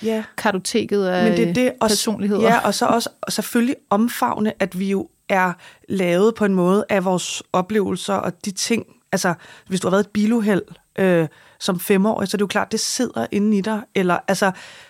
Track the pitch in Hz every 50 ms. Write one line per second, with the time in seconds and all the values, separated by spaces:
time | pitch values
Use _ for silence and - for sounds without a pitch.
0 | - 220 220 220 220 - - - - 220 196 185 185 - - 240 214 - 208 202
1 | 196 185 180 180 185 220 208 - 170 170 175 233 254 247 - - 226 220 214 202
2 | - 233 214 - 190 208 208 190 220 220 233 240 - 208 196 - - - - 233
3 | 226 - - - - - - - 202 - - 240 233 240 277 - _ - 202 202
4 | 226 240 - - 269 240 - - 214 214 214 - 202 185 - 180 196 190 196 190
5 | - - _ _ _ - 196 190 185 180 175 - - - - _ _ - - 190
6 | 190 175 170 175 202 226 226 - 208 202 196 185 175 180 190 208 208 - 220 196
7 | 180 190 185 175 - - - - - _ - 180 185 180 214 214 190 196 190 180
8 | - - 196 190 - 196 175 _ - 208 185 - - - 233 220 - _ - _
9 | _ - - 190 - 190 170 - - - - - - - 185 180 - 185 175 196
10 | 208 196 - 208 208 214 233 240 208 208 208 180 - - - - _ _ - -
11 | 190 190 180 170 160 147 - - - - - - - - 190 175 - - 208 190
12 | 190 220 220 - 202 185 - 196 208 190 - 208 196 - - 220 - - - -
13 | 254 - - 226 226 - - 202 202 214 214 196 190 214 220 208 - - - 208
14 | 190 180 175 - - - 196 185 214 190 185 - - - - - - -